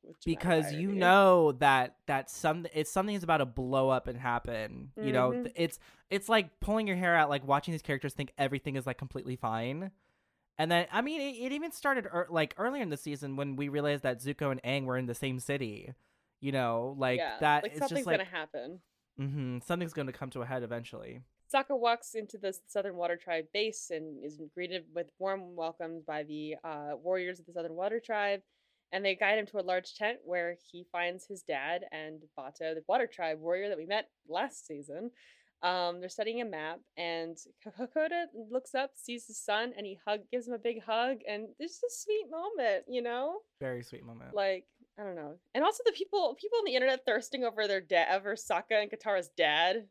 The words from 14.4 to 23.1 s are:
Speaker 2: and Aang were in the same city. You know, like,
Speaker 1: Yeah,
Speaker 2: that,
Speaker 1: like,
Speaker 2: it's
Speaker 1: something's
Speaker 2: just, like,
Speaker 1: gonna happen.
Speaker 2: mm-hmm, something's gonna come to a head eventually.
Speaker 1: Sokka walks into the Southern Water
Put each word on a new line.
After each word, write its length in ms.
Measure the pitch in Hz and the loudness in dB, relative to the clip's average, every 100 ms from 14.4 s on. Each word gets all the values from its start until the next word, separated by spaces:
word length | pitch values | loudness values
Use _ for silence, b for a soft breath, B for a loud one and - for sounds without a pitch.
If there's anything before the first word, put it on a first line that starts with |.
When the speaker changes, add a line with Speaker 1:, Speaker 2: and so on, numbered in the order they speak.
| 143 | -2
Speaker 2:
and 100 | 131 | 0
Aang 220 | 120 139 131 | 0 0 0
were 120 | 127 | 0
in 100 | 127 | -2
the 80 | 117 | -2
same 240 | 139 127 | -2 -4
city. 540 | - 139 120 104 - 127 _ _ _ _ | -2 -2 -2 -6 -12 -16 _ _ _ _
You 100 | 139 | -2
know, 440 | 135 120 117 123 139 | 0 2 2 -2 0
like, 220 | 131 127 | 2 2
Speaker 1:
Yeah, 180 | 160 113 | 0 2
Speaker 2:
that, 240 | 151 147 | 6 6
Speaker 1:
like, 80 | 208 | 2
Speaker 2:
it's 60 | 156 | -2
Speaker 1:
something's 200 | 277 277 | 0 0
Speaker 2:
just, 80 | 226 | 2
like, 100 | 190 | 0
Speaker 1:
gonna 120 | 190 | 0
happen. 500 | 175 156 143 123 180 _ _ _ - | -6 -6 -8 -8 -10 _ _ _ -6
Speaker 2:
mm-hmm, 380 | 139 143 127 123 - | -4 -2 -4 -6 -4
something's 280 | 170 170 | -4 -2
gonna 180 | 156 135 | -4 -6
come 180 | 123 135 | -6 -8
to 100 | 127 | -8
a 40 | 120 | -4
head 180 | 131 | -4
eventually. 580 | 117 117 117 - 113 123 127 _ _ | -4 -6 -8 -14 -14 -14 -18 _ _
Speaker 1:
Sokka 240 | 269 269 269 | 0 0 0
walks 380 | 233 233 - 226 | 2 2 -2 -8
into 220 | 208 208 | -8 -6
the 160 | 196 196 _ | -6 -6 _
Southern 280 | 208 196 180 | -4 -4 -2
Water 220 | 170 | -2